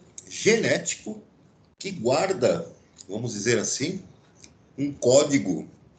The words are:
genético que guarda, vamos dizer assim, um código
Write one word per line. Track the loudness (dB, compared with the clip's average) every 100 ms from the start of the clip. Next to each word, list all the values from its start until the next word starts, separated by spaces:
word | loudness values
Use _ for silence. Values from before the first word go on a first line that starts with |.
| -20 -20 -16
genético | -2 2 2 2 -2 -4 -8 -10 -14 -16 _ _ _ _ _
que | -10
guarda, | -4 0 2 0 2 2 2 -4 -16 _ _ -10
vamos | -8 -6
dizer | -4 0 0
assim, | 0 -4 -4 -6 -12 -20 _ _ -20 _ _ -6
um | -6
código | 0 4 6 6 2 0 -6 -8 -18 _